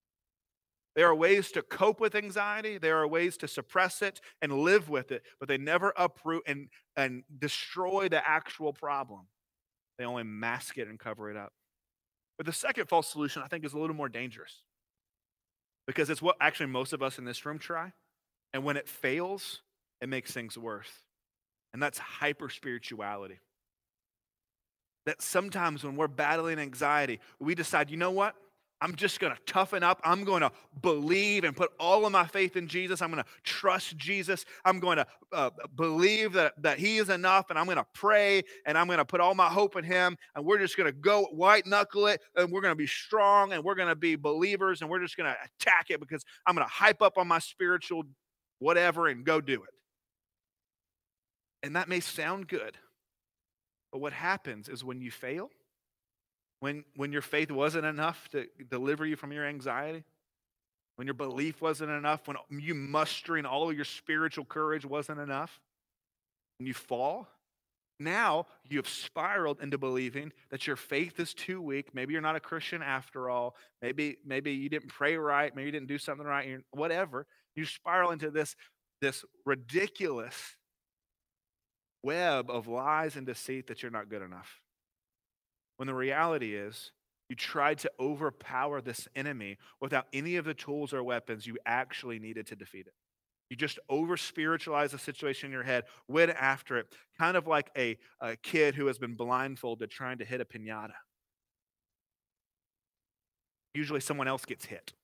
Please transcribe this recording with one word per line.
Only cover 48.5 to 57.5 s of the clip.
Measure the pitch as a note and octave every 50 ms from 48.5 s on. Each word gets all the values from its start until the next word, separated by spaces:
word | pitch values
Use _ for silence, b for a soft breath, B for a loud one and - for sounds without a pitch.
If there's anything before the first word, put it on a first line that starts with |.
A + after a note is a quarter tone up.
| _ _
whatever | B2+ D3+ E3+ F3 F3 F3 D#3+ E3 E3+ D#3
and | C3 A#2+ B2
go | D#3+ D#3+ D#3+
do | C#3+ C3 - A#2 -
it." | - - _ _ _ _ _ _ _ _ _ _ _ _ _ _ _ _ _ _ _ _ _ _ _ _ _ _ _ _ _ _ _ _ _ _ _ _ _ -
And | C#3+ D3
that | F3 F3 E3
may | F#3 F3
sound | E3+ - - - D3+ D#3+ F#3 G3 F#3+ D#3
good, | - A#2+ G#2+ A2 - - _ _ _ _ _ _ _ _ _ _ _ _ _ _ _ _ _ _ _ _ _ _
but | - C3+
what | C#3+ D3 C#3
happens | - D#3+ F3 G3 - - C#3 A#2 G#2+ G#2 -
is | - A#2 B2+
when | B2+ B2+ B2+
you | B2+ A#2+
fail, | - - - B2+ C#3+ F3 G#3 D4 - _ _ _ _ _ _ _ _ _ _ _ _ _ _ _ _ _ _ _ _ _
when, | C3+ C#3 D3 D3 C#3+ _ _
when | C3+ C#3 C#3+
your | C#3+ D3 C3
faith | - - D3+ D#3 D3